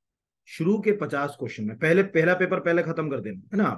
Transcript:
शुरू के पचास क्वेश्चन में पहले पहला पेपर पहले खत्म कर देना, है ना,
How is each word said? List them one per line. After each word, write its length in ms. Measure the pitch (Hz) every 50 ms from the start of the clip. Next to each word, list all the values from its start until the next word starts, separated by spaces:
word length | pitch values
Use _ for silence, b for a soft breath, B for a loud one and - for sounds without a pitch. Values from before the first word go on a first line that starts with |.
| _ _ _ _ _ _ _ _ _ -
शुरू 300 | - - 165 180 214 214
के 120 | - 220 202
पचास 440 | 202 160 147 147 139 143 143 - -
क्वेश्चन 260 | 135 110 - - 107
में 140 | 107 117 -
पहले 240 | - 156 170 190 196
पहला 320 | 196 - 165 160 175 180
पेपर 260 | 180 185 160 185 180
पहले 220 | - 170 170 175 156
खत्म 280 | 160 165 165 156 151
कर 100 | 135 120
देना, 220 | 98 107 98 92 - - -
है 100 | 196 208
ना, 120 | 131 104